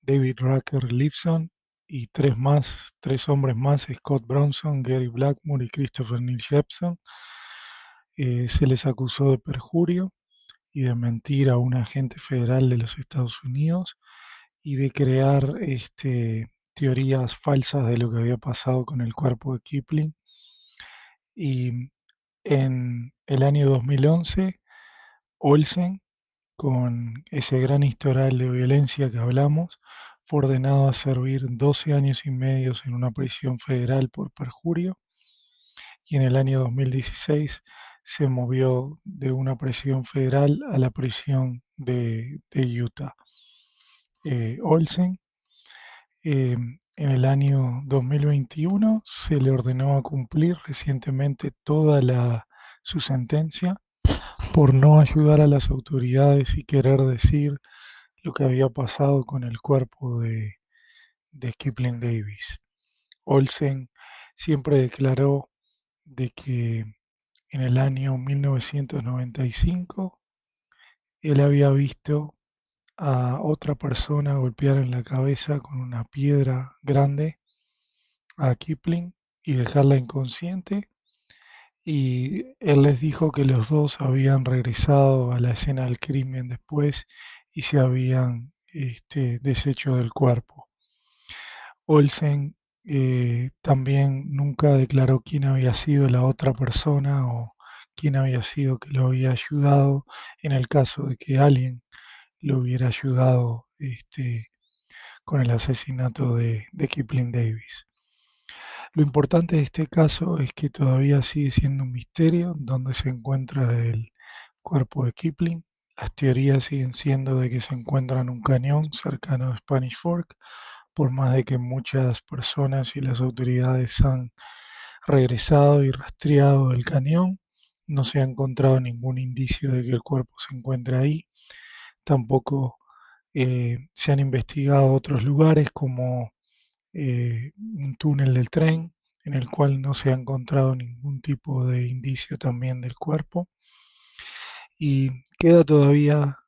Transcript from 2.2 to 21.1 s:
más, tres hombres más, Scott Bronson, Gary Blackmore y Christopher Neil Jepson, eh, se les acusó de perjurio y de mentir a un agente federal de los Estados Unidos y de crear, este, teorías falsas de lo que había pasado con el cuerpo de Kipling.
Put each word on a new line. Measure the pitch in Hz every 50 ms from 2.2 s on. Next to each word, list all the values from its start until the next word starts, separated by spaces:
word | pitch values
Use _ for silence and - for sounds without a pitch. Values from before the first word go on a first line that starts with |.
| 139 143 117
más, | 113 127 139 143 147 127 - - - - - _ _
tres | - - 135 127 - -
hombres | 143 139 139 131 123
más, | 110 127 139 143 139
Scott | - - 131 - _ - 143 131 113
Bronson, | 113 127 143 143 147 135 - - 156 147 139
Gary | 131 123 131 131 127 120
Blackmore | 117 117 139 143 143 - _ 156 143 135 123
y | 117
Christopher | - - 139 131 _ - 131 110 120 120
Neil | 120 123 127 117
Jepson, | - - 143 143 147 _ - - 180 175 175 - _ - - - - - - - - - - - - - - - - - _ _ _ _ _
eh, | - 139 127 123 120 123 120
se | - - 151
les | 131 131 120 -
acusó | 147 123 - 131 120 - - 143 139
de | 135 120
perjurio | _ - 139 127 - - - 165 175 175 175 180 185 190 _ _ _ _ _ _ _ _ - _ _ _
y | _ 147
de | 131 127 120
mentir | 117 120 120 117 113 _ - 143 139 139 131
a | 123 123
un | 123 127 123
agente | 127 117 - - 139 135 123 - -
federal | - - 139 123 120 117 127 131 135 127
de | 123 117
los | 113 113 - -
Estados | 131 _ - 131 127 117 - - -
Unidos | 131 123 135 151 160 170 180 180 - - _ _ _ - - - - - - _ _ _ _
y | _ 151 143
de | 131 139 135
crear, | - - 143 131 127 131 135 135 139 139 131 135 - -
este, | 214 147 135 123 - - _ - - 135 127 123 117 113 110 110 113 - _ _ _ _ _
teorías | - 143 135 127 131 135 135 135 131 127 117 -
falsas | - _ - 139 135 127 - - 139 127 113
de | 120 120
lo | 120 117
que | 113 117
había | 113 120 123
pasado | 117 - 139 120 - - 131 127 127 123
con | - 151 123
el | 120 113
cuerpo | 113 - 156 131 123 113 - 139 127
de | 113
Kipling. | _ - 147 139 131 _ 160 151 151 156 151 _ _ _ _ _ - - - - - _ - - - - - - - _